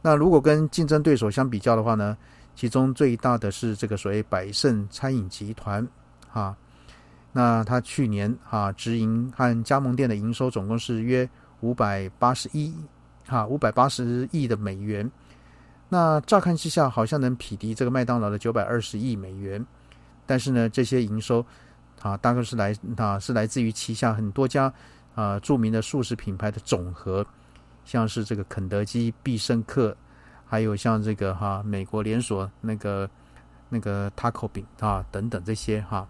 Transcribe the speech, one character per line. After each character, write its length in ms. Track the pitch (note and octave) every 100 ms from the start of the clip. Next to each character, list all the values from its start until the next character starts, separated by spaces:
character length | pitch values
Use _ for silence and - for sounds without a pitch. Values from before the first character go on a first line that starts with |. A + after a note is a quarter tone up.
那 160 | D#3+ D3+
如 140 | E3
果 100 | D#3+
跟 260 | D3 D3+ D#3
竞 160 | - D#3
争 160 | D3+
对 120 | D#3
手 160 | C3+ A2
相 180 | G#2 C3
比 100 | A2
较 180 | A#2+ A2+
的 60 |
话 120 | A2
呢， 220 | A2 G#2 G#2 - - -
其 120 | - A#2+
中 280 | C3 C3
最 200 | C3 C#3+ A#2
大 180 | C3 A#2+
的 140 | G#2+
是 260 | - A#2 G#2
这 100 | A2
个 80 |
所 160 | G#2 G#2
谓 120 | G#2
百 280 | G#2 F#2+ F#2+
胜 380 | G#2 C#3+ A2 G2+
餐 240 | - C3+
饮 140 | C3 F#2
集 240 | - G#2
团， 340 | A2 - G2+ B2 - - _ -
啊， 240 | A2+ G2 G2 _ - - - - - -
那 320 | C3 A#2+ A2+
它 140 | A2 B2
去 300 | A#2+ - B2+
年， 260 | G2+ G#2 B2 -
啊， 240 | G#2+ G2+
直 240 | F#2+ - A#2
营 340 | A2 A2+ B2+ -
和 260 | B2+ A#2
加 160 | A2 C#3
盟 160 | C3+
店 140 | A#2+ C3
的 80 | G#2
营 160 | A2
收 180 | A#2 C3
总 160 | A#2 F#2+
共 120 | A2+
是 240 | - A#2
约 260 | A#2 B2+ B2+ - - -
五 140 | A2+
百 340 | B2 G#2+ G2 F#2+ -
八 140 | B2
十 160 | B2+ -
一， 200 | D3+ D3+ D#3+ D3+ - - - -
啊， 200 | B2 G#2+
五 120 | C#3+
百 120 | A2
八 160 | A#2+ C3+
十 400 | - A#2+ A#2+ C3
亿 160 | E3 C3
的 80 | G#2+
美 200 | G#2 F#2+
元。 340 | G#2 G2+ A2+ - - - - - - - -
那 320 | F3+ E3 D#3
乍 180 | - G#3
看 160 | F3 E3+
之 120 | E3
下 220 | E3+ C#3
好 160 | A#2+ A2+
像 140 | D3+
能 120 | B2+ B2
匹 180 | -
敌 180 | G2+ A2
这 120 | A2
个 80 | B2
麦 120 | C3
当 160 | B2 A#2+
劳 80 | G#2
的 80 | G#2
九 160 | A#2
百 120 | A2+
二 160 | F#2+ A#2+
十 180 | G2+ G#2+
亿 160 | B2+
美 180 | G#2+ F#2+ F#2+
元， 280 | G2 G2+ B2 - - - - - -
但 100 | C3
是 140 | B2+
呢， 180 | B2+ A2+
这 160 | A#2+
些 160 | B2 B2+
营 200 | A2 G#2+
收， 260 | - A#2+ A#2+ - - - - -
啊， 140 | G#2 G2
大 160 | A#2+
概 100 | B2
是 140 | A2+ A#2+
来， 180 | G2+ G#2+ - A#2+
啊， 200 | G#2+ G2
是 120 | -
来 140 | A#2+ A2
自 160 | C#3
于 80 | A2+
旗 240 | A2 -
下 180 | A2+ A#2+
很 160 | G#2+ G#2+
多 160 | G2 C3
家， 240 | C#3 C3+ - - - -
啊， 240 | - G#2 G2+
著 180 | - C#3
名 160 | A2
的 80 | A2
素 220 | A2 C#3+
食 140 | A#2 A#2
品 200 | - G2
牌 140 | G#2+
的 80 | G#2
总 280 | - G#2 F2+
和， 320 | F2 - F#2+ G#2 - - - - -
像 220 | - B2 A2
是 160 | A#2
这 100 | G#2
个 80 | G#2+
肯 240 | F#2+ - F#2+
德 160 | G2+
基、 300 | G#2 A#2+ A#2 -
必 140 | C#3 A#2
胜 260 | - A#2+
客， 340 | G#2+ - A2+ - - - - -
还 180 | - A2
有 120 | A2
像 260 | G2+ A#2 A2
这 140 | G#2+
个， 180 | G#2 G2
哈， 300 | F2+ G2+ G2
美 200 | G#2 G2+
国 180 | F#2+ G#2+
连 180 | G#2+ A2+
锁 300 | A#2+ G2+ F#2+ -
那 140 | A2+
个， 340 | G#2+ G2+ G2 G2 - - - - - -
那 100 | A#2+
个 320 | G#2 G2+ G2+ -
Taco 320 | B2 - A2+
饼， 180 | - G#2+ -
啊， 260 | G#2+ G2 F#2
等 180 | G2 A2+
等 100 | G#2+
这 100 | F2+
些， 260 | G#2+ - G#2+
哈。 220 | G2+ G2+